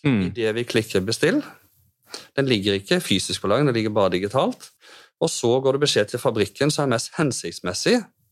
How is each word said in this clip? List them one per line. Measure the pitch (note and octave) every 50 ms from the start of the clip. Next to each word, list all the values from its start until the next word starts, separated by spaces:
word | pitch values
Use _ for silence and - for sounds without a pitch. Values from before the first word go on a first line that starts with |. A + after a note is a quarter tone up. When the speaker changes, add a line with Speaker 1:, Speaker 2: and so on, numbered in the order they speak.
| -
Speaker 1:
Mm. | D3 B2+ G#2 F#2
Speaker 2:
i | F2+
det | F2+ A#2 A2 A2 G#2+
vi | A#2 A#2+
klikker | - - A2+ G#2+ - - G2 F#2
bestill. | A2 A2+ - - D#3+ A#3 D4+ C4+ - - - _ _ _ _ _ _ _ _ _ _ - - - - _
Den | C#3 C#3
ligger | C3 B2 G#2 F#2+ G2+ G2 G2
ikke | G2 - F3+ F3+ -
fysisk | - G#2 F2+ - - F2+ - -
på | G2
lagen, | G#2 B2+ D3+
den | C#3 A#2
ligger | A2+ A2 A2 G#2+
bare | A2 G2 F#2
digitalt. | F2+ F2+ G2 G#2 A#2+ C3 E3 A#3+ B3+ - - - _ _ _ - - - - _ _ _
Og | E3 E3
så | - - - A#2 A#2+ C3
går | C3+ C3+ C3
det | C#3 D3
beskjed | C#3 - A2+ G#2 -
til | - A#2+
fabrikken | - C3+ A2 A2 G2+ - - - C#3 D3+
som | D3 - D3
er | C3+ A#2+
mest | A2+ - - -
hensiktsmessig | - D#3+ C#3 A2+ - - F2 F2 - - F2 F2+ - - E3+ A#3 B3 - - _ _ _ _